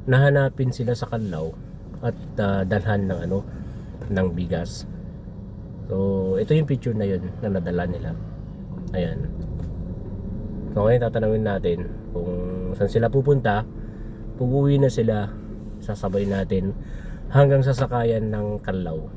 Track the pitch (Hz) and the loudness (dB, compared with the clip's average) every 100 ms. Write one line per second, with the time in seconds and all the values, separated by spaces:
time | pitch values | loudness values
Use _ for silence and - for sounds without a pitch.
0 | - 127 143 139 135 - 127 123 117 120 | 6 6 8 6 2 2 -2 0 -2 -2
1 | - 113 104 80 80 - - - - - | -2 -4 -2 -4 -4 -6 -14 -14 -14 -4
2 | 117 - - - 101 98 92 98 110 101 | -4 -4 -6 -2 2 2 2 2 2 2
3 | 95 90 85 98 - - - - - - | 2 -2 0 -2 -4 -10 -10 -10 -10 -10
4 | - 95 92 85 85 85 87 - - - | -2 2 2 0 -2 -2 -2 -8 -10 -10
5 | - - - - - - - - - 95 | -10 -12 -12 -12 -12 -12 -12 -10 -4 0
6 | 98 98 95 95 107 156 143 131 127 107 | 2 2 2 0 4 4 4 0 0 0
7 | 101 92 90 - 104 95 87 87 87 87 | 0 0 -4 -4 -2 0 0 0 0 -2
8 | - - - - - - - - - 185 | -4 -6 -8 -10 -10 -10 -10 -8 -4 -2
9 | 165 165 - - - - - - - - | 0 -2 -4 -4 -6 -6 -6 -6 -6 -8
10 | - - - - - - - 107 107 120 | -8 -8 -6 -6 -6 -6 -4 2 4 4
11 | 117 113 107 110 107 95 90 85 87 - | 4 2 2 2 2 0 0 0 -4 -8
12 | - 87 87 90 90 92 92 92 101 113 | -6 -4 -2 -4 -4 -4 -4 0 2 4
13 | 113 135 131 139 117 104 110 - - - | 4 4 4 4 4 2 -2 -8 -10 -10
14 | - - - - 127 135 139 143 135 120 | -10 -10 -10 -2 0 4 4 6 4 4
15 | 113 104 101 - - - - - - 101 | 2 2 -2 -6 -10 -10 -10 -10 -6 -4
16 | 98 98 101 98 92 95 95 - - - | 0 2 2 0 2 2 0 -4 -8 -8
17 | - - - 139 139 139 135 131 123 120 | -8 -8 4 8 8 8 4 2 2 2
18 | 117 113 107 107 104 104 - 95 85 80 | 4 2 2 0 -2 -2 -2 -2 -2 -4
19 | 76 | -6